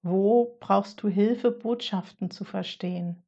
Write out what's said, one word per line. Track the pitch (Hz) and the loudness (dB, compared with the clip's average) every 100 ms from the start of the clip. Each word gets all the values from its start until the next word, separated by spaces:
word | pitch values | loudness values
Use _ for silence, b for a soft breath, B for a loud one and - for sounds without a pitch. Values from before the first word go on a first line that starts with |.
Wo | 175 190 196 240 240 - | 0 2 4 4 2 -6
brauchst | - 196 202 - | 2 2 2 -4
du | 208 | -2
Hilfe, | 185 208 240 247 | 2 2 2 0
Botschaften | 240 226 240 - 190 - _ 180 | 0 -4 -4 -2 -6 -6 _ -8
zu | - | -8
verstehen? | 190 190 180 - 180 175 175 175 | -8 -6 -8 -8 -6 -4 -6 -8